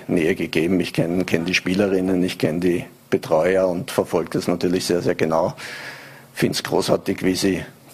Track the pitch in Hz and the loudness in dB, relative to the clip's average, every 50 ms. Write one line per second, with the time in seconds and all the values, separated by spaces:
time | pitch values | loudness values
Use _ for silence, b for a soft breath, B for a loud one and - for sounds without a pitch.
0 | - - 90 87 78 82 95 80 82 - - 80 80 87 95 87 85 - - - | -2 -2 0 2 2 2 0 -2 -2 -2 0 0 2 2 2 0 0 0 -2 -2
1 | - 82 87 92 90 - - 82 82 90 90 90 - 90 92 98 104 98 95 92 | -2 0 0 -2 0 0 -2 -2 0 0 -2 -2 0 0 2 2 2 2 2 2
2 | 92 95 95 87 90 92 - - - 82 78 87 92 90 87 85 78 - - - | 2 2 2 2 0 0 -2 -2 -2 -2 0 0 0 0 0 0 -2 -8 -16 -20
3 | - - - 95 - - 82 78 82 90 95 95 95 92 85 90 - - - 107 | -6 -2 -2 -2 0 2 2 4 4 4 4 4 2 2 0 -2 -4 -2 0 -2
4 | 95 - 92 85 80 - - - - 85 85 85 - 90 87 92 - - 87 87 | 0 2 0 0 0 0 -2 -2 0 0 0 0 0 0 0 0 0 0 0 0
5 | 85 80 85 - 80 80 80 82 87 117 B B B B B B B B B B | 2 0 0 0 0 2 2 2 2 0 B B B B B B B B B B
6 | B B B B B B - - - 92 - - - - 80 87 90 - 87 82 | B B B B B B -4 -2 0 0 0 -2 -2 0 0 0 2 2 0 0
7 | - 98 95 - - 92 92 87 101 98 90 80 - - - - - - | 0 -2 -2 0 0 0 0 2 2 0 0 -2 -4 -10 -16 -20 -20 -20